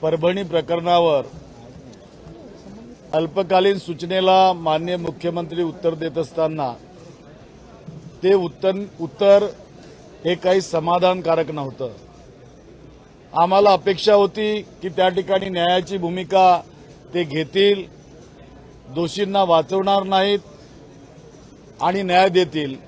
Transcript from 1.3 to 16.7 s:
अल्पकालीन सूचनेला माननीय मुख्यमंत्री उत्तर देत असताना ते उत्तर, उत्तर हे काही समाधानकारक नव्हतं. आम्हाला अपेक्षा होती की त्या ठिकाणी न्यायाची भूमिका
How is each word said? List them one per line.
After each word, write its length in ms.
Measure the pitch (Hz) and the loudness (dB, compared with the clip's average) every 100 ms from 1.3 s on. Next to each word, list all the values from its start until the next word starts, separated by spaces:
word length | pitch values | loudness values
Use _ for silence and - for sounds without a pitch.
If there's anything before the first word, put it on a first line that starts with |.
| - - - - - - - - - - - - - - 202 233 240 - | -12 -20 -20 -20 -20 -20 -20 -20 -20 -20 -20 -20 -20 -20 -20 -20 -20 -6
अल्पकालीन 640 | 160 160 151 185 185 196 196 | -4 -4 -4 0 2 2 0
सूचनेला 760 | - 160 170 190 185 185 190 | -6 -10 -4 0 4 4 4
माननीय 420 | 180 165 156 170 180 | 2 -2 -2 -2 -6
मुख्यमंत्री 680 | 170 151 170 170 165 165 | -6 -6 -6 -6 -6 -4
उत्तर 300 | 170 151 170 | -6 -2 -4
देत 240 | 165 160 147 | -4 -6 -6
असताना 560 | 160 - 160 156 135 117 - - - - - - - - - - - - - - | -6 -2 -4 -2 -6 -8 -16 -20 -20 -20 -20 -20 -20 -20 -20 -20 -20 -20 -20 -6
ते 100 | 180 | 0
उत्तर, 380 | 196 175 127 190 190 202 - | 2 0 -4 -4 -4 -8 -12
उत्तर 420 | 165 - 202 202 202 - - - - - - - 156 | -12 -2 4 4 4 -8 -20 -20 -20 -20 -20 -8 -4
हे 100 | 170 | -2
काही 260 | 185 190 | 0 0
समाधानकारक 920 | 180 165 160 175 180 185 160 165 156 | 0 -4 0 2 2 0 0 -2 -2
नव्हतं. 360 | 151 139 123 127 107 - - - - - - - - - - - - - | -6 -10 -8 -12 -12 -20 -20 -20 -20 -20 -20 -20 -20 -20 -20 -20 -20 -10
आम्हाला 380 | 151 170 190 208 | 0 2 4 4
अपेक्षा 400 | 185 170 190 208 | 4 0 -2 4
होती 480 | 208 196 - 214 214 - - | 4 4 0 -4 -4 -8 -12
की 80 | 185 | -10
त्या 200 | 160 185 | 0 0
ठिकाणी 400 | 180 185 190 196 | 0 -2 -2 -2
न्यायाची 480 | 180 170 180 180 196 | -2 0 0 0 -6
भूमिका 640 | 170 180 185 190 185 175 - | -4 -6 -2 4 4 4 0